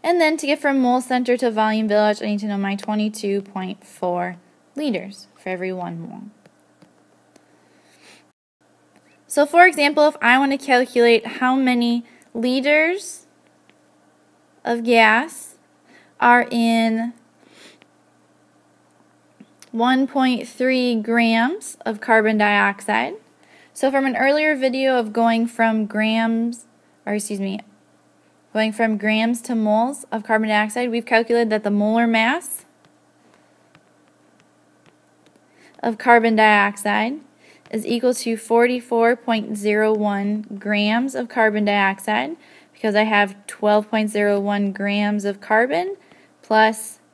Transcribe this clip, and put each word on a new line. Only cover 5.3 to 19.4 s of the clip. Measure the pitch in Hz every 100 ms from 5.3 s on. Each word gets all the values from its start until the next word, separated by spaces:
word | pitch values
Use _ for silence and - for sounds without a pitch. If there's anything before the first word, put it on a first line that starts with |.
| _
for | -
every | 185 185
one | 185 175 170
mole. | 165 - 202 _ _ _ _ _ _ _ _ _ _ _ _ _ _ _ _ _ - - _ _ _ _ _ _ _ _ _ _ _
So | - 294
for | 330 359
example, | 320 285 302 294
if | 294
I | 233 254
want | 277
to | 269
calculate | 277 247 247 240 233 233 233
how | - 254 262
many | 262 247 240 233 233 - _
liters | 233 240 254 269 302 320 381 - - _ _ _ _ _ _ _ _ _ _ _ _ _ _ -
of | 233
gas | 233 233 220 226 311 - - - _ _ _ - _ _
are | 240 240 -
in | 233 233 226 226 226 233 240 _ _ _ - - _ _ _ _ _ _ _ _ _ _ _ _ _ _ _ _ _